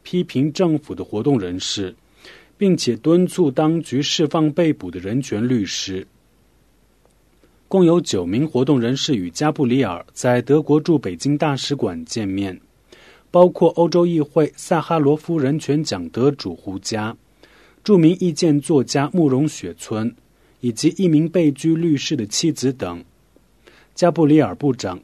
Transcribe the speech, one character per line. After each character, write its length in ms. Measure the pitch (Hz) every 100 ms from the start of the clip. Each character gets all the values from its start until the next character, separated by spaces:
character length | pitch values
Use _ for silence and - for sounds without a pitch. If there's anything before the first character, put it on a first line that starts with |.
批 180 | - 180
评 300 | 170 127 151
政 260 | 147 180 151
府 160 | -
的 80 | 123
活 180 | 113 104
动 160 | 143 131
人 220 | 92 92
士， 340 | - 107 92 - _ _ - - _ -
并 200 | 202 170
且 180 | -
敦 320 | 110 151 175 180
促 240 | - 156
当 320 | 131 156 165
局 180 | - 127
释 240 | 143 -
放 240 | 151 170 156
被 200 | 147 165
捕 160 | 147 90
的 120 | 90
人 200 | 95 127
权 280 | 139 104 123
律 180 | 123 92
师。 400 | - - 95 - _ _ _ _ _ _ _ _ _ _ _ _ _ _ _ -
共 180 | 190
有 160 | 170 175
九 240 | - 101
名 220 | 87 110 156
活 180 | 123
动 160 | 135 139
人 160 | 117 135
士 200 | - 117
与 120 | 87
加 220 | - 151
布 160 | 156 123
里 160 | 131
尔 240 | 110 85 -
在 280 | - 127 123
德 220 | 123 151
国 160 | 151 151
驻 160 | 156 156
北 200 | 101 87
京 200 | 139 147
大 200 | 160 131
使 180 | -
馆 300 | 143 110 85
见 240 | 82 117 101
面， 320 | 95 98 90 _ _ _ - - _ _
包 160 | 175 180
括 220 | - 170
欧 180 | - 170
洲 180 | 175 175
议 140 | 170
会 320 | 143 165 147
萨 260 | - - 175
哈 200 | - 165
罗 160 | 143 151
夫 200 | - 165
人 220 | 131 151
权 240 | - 147
奖 260 | 156 98 85
得 200 | 113 135
主 240 | 143 95
胡 240 | 82 - 95
佳、 380 | - 110 107 113 _ _ _ _ _ _
著 160 | - 196
名 180 | 160 180
意 120 | 180
见 280 | 151 170 147
作 240 | - 151
家 260 | 120 143 143
慕 160 | 180 151
容 200 | 127 151
雪 260 | - 90
村， 400 | 82 - 110 117 - _ _ _ _
以 100 | 123
及 240 | 110 151 165
一 120 | 185
名 200 | 151 165
被 220 | 180 156
拘 240 | 135 160
律 220 | 165 170 139
师 180 | -
的 100 | 147
妻 280 | 104 - 165
子 200 | 131 127
等。 320 | 127 92 85 - _ _ _ _ _ _ _ _
加 180 | - 175
布 140 | 165
里 160 | 147 156
尔 140 | 120
部 180 | 117 143
长 260 | 127 95 92